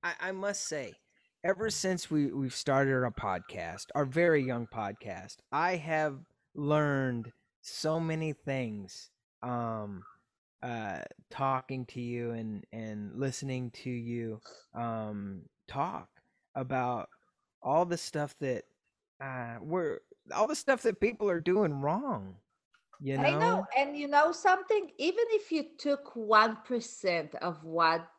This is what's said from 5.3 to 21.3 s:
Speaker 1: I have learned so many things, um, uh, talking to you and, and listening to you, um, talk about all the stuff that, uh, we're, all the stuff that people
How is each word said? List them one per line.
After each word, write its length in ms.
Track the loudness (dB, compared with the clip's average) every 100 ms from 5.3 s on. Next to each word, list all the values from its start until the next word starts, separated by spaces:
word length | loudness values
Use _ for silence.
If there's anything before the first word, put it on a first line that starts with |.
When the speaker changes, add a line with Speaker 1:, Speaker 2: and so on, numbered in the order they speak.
| -18 _
Speaker 1:
I 240 | 0 2 0
have 420 | 0 0 0 -2 -14 _ _
learned 800 | -4 2 4 4 2 0 -2 -6 -12 _ _
so 360 | -14 -6 -2 0
many 320 | 0 -2 -2
things, 800 | -4 -4 -2 -2 -6 -10 -16 -20 _ _ _
um, 580 | -4 -2 -2 -4 -6 -10 -14 -20 _ _ _ _
uh, 340 | -8 -6 -6 -6 -10 -14 _
talking 560 | -2 0 0 -2 -8 -8
to 140 | -8
you 320 | -6 -4 -4
and, 340 | -4 -6 -8 -10
and 420 | -12 -10 -8 -8
listening 560 | -4 -4 -4 -6 -4 -6
to 180 | -8 -6
you, 500 | -6 -4 -4 -4 -8 -12 -20 _
um, 680 | -8 -4 -4 -6 -6 -8 -10 -14 _ -10
talk 400 | -4 -4 -4 -12 _ _ _ _ -8
about 520 | -4 -2 0 -2 -6 _ _ _ _ _
all 240 | 0 2 2
the 100 | 0
stuff 380 | -4 -4 -4 -4
that, 240 | -2 -2 -4 _ _ _ _ _
uh, 380 | -10 -6 -8 -8
we're, 400 | -4 -2 -2 -4 _ -20 _
all 140 | 0 2
the 80 | 2
stuff 260 | 2 2
that 180 | 2 2
people 300 | 0 2 0